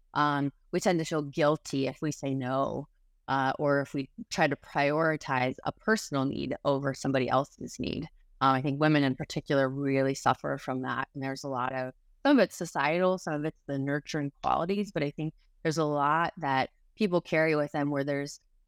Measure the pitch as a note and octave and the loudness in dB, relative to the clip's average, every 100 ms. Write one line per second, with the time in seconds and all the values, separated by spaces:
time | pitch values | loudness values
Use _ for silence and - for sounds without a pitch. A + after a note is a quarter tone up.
0 | _ - D3 C#3+ C#3 - _ F3 G3 F3 | _ 0 2 2 -2 -4 _ -2 2 2
1 | D#3+ D#3+ C#3+ D3+ D3 D3+ - C#3 C3+ C3+ | 0 -2 -2 2 2 2 -2 -2 -2 -2
2 | D#3 - C#3 C3+ B2+ C3 C#3 C3 C#3+ _ | -6 -4 -4 -4 -2 -2 -2 -4 -10 _
3 | _ _ - C3+ C3+ - D3 C#3+ C3+ C#3+ | _ _ -4 0 0 0 2 2 0 -4
4 | C3+ - - - D#3 C#3+ - D#3 C#3+ D3+ | -6 -10 -6 0 2 0 -4 0 2 2
5 | D#3+ D#3 - C3 B2+ - - - - A3 | 2 0 -2 -2 0 -2 -6 -4 0 -2
6 | - C#3 C3+ - C#3 B2+ C#3+ C#3 C#3 C3 | 0 -2 -2 -2 -6 -4 -2 0 -2 -4
7 | C#3 C3+ A#2+ C3 C#3 - B2 - - - | -2 0 2 0 0 -6 -12 -8 -6 -6
8 | D#3+ - _ - C3+ C3 D3 C#3 D3+ D3+ | -8 -14 _ 0 2 2 0 2 4 4
9 | C#3 B2+ D3+ - - C#3 C3+ C3+ C#3 C3+ | 2 0 -6 -6 0 2 2 0 0 2
10 | C3+ C3+ B2+ C3 C#3+ C#3 - C3 C3 B2 | 0 0 0 0 -2 -6 -6 -6 -4 -4
11 | C3+ C#3+ C3+ C3+ C#3 B2+ B2+ C3 B2+ - | -6 -6 -8 -6 -6 -4 -4 -4 -6 -10
12 | _ _ - C4 F#3 - E3+ D#3+ C#3+ E3+ | _ _ 4 6 4 0 -6 0 0 2
13 | F#3 F#3 - D3+ D3+ - - C#3+ C#3 D3 | 2 2 -2 -4 -4 -6 -6 -4 -2 -2
14 | - D#3 C#3+ - - C3 F3 G3+ G3+ E3 | -4 -4 -4 -4 0 0 0 -2 -4 -2
15 | D3+ - D#3 - _ _ E3 D3+ D3+ D3 | -4 -4 -8 -8 _ _ -2 0 0 2
16 | C#3+ D#3+ E3+ - C#3+ C3+ - _ _ - | 2 2 0 -2 0 0 0 _ _ -2
17 | G#3+ F3 - D#3+ D#3+ D3+ D3 D3+ C#3+ C#3+ | 2 2 2 2 4 2 0 -2 -2 0
18 | C#3 C#3 C#3+ - _ _ | 0 -2 -4 -10 _ _